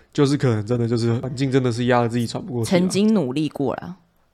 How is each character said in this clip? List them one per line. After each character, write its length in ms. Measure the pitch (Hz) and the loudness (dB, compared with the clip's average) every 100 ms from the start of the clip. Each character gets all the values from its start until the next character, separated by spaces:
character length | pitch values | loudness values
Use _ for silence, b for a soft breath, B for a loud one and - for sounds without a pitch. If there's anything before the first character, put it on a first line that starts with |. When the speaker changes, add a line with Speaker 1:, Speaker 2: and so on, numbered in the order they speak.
| B | B
Speaker 1:
就 140 | - 143 | 0 2
是 100 | 143 | 2
可 140 | 139 | 2
能 140 | 107 104 | 0 0
真 120 | 123 | -2
的 80 | 117 | 0
就 120 | 117 | 0
是 160 | 117 | 0
环 200 | 117 127 | 0 -2
境 160 | 123 135 | -4 0
真 120 | 131 | 2
的 100 | 127 | 0
是 140 | 113 123 | 0 2
压 160 | 123 | 2
得 60 | 117 | 2
自 80 | 120 | 0
己 80 | 113 | -4
喘 180 | 131 | -6
不 80 | 185 | -6
过 100 | 123 | -4
气 60 | 113 | 2
啊。 100 | 185 | 2
Speaker 2:
曾 80 | 180 | 2
经 280 | 185 214 | 2 2
努 180 | 220 135 | 2 0
力 160 | 131 156 | -2 -4
过 260 | - 135 - | -2 -4 -4
啦。 200 | 170 180 _ _ _ | -8 -16 _ _ _